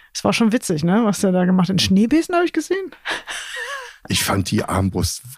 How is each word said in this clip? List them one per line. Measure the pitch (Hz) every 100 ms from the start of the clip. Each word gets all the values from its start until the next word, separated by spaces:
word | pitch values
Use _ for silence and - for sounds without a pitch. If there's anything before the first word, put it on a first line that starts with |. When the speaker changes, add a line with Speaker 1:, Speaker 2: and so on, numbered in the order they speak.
| _
Speaker 1:
Es | -
war | 202
schon | 190 226
witzig, | 240 - 156
ne, | 170 202
was | 240 185
der | 202
da | 185 180
gemacht | 185 175
hat. |
Einen | 190
Schneebesen | - 190 233 302 330
habe | 349
ich | 349
gesehen. | 320 302 370 381 - - - - - - - 480 539 494 - -
Speaker 2:
Ich | 95
fand | - 101 92
die | 104
Armbrust | - 92 98 90 87 - -